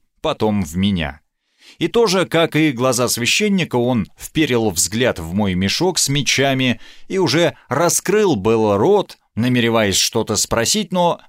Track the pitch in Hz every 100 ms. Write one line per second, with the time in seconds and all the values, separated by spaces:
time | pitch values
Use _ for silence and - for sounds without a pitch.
0 | _ _ 160 143 107 104 82 85 101 92
1 | 73 69 _ _ _ _ - - 165 233
2 | 220 185 170 160 160 147 160 117 131 120
3 | 120 - 120 - 208 190 147 127 120 123
4 | 90 - - 156 147 123 110 85 - 110
5 | 123 92 82 95 101 90 98 - 175 165
6 | - 139 131 - 139 131 127 113 - -
7 | - 190 165 147 165 - - 156 170 -
8 | - 208 202 120 107 113 107 101 135 202
9 | - - _ - 123 123 117 113 104 92
10 | - 117 107 104 - 113 117 214 190 180
11 | 175 -